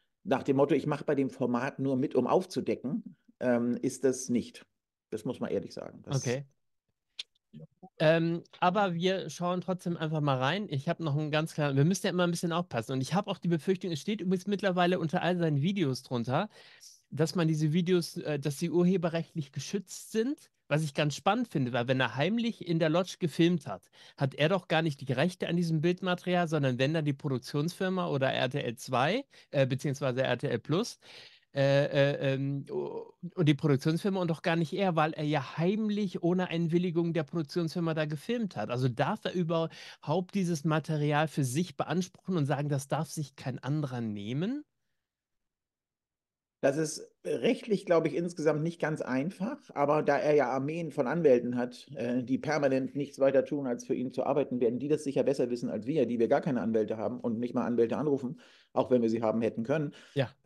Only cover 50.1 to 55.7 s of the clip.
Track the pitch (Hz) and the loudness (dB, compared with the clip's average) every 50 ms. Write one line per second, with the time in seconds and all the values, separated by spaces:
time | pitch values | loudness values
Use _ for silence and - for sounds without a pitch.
50.1 | 143 - - 151 147 147 131 120 131 135 135 147 160 175 165 143 - 143 131 123 | 2 4 4 4 6 6 4 4 0 -2 -2 -4 -4 -4 -6 -4 -2 -2 0 0
51.1 | 151 175 160 139 123 123 120 123 123 123 123 123 - - - - - - 117 120 | 2 4 6 8 8 6 6 2 -2 -2 -2 -4 -6 -12 -18 -12 -8 -6 -4 -2
52.1 | 123 127 120 120 131 123 - 147 147 156 143 135 135 131 135 - - 143 139 - | -2 -2 0 0 -2 -2 0 0 0 2 2 2 2 2 0 -2 -4 -4 -6 -6
53.1 | - 131 135 139 139 131 127 - 156 143 139 123 123 123 - - 123 - 127 - | 0 2 2 4 6 4 4 2 -2 -4 -2 -2 -4 -4 -2 -2 -2 -2 -2 -4
54.1 | - 135 - - 139 147 127 - 127 123 123 113 123 120 135 147 151 147 - 139 | -4 -2 0 2 2 0 0 0 0 0 2 2 0 0 0 0 0 0 0 -2
55.1 | 131 143 113 131 139 143 131 120 123 120 127 - | 0 2 2 2 2 2 0 0 -2 -2 -4 -4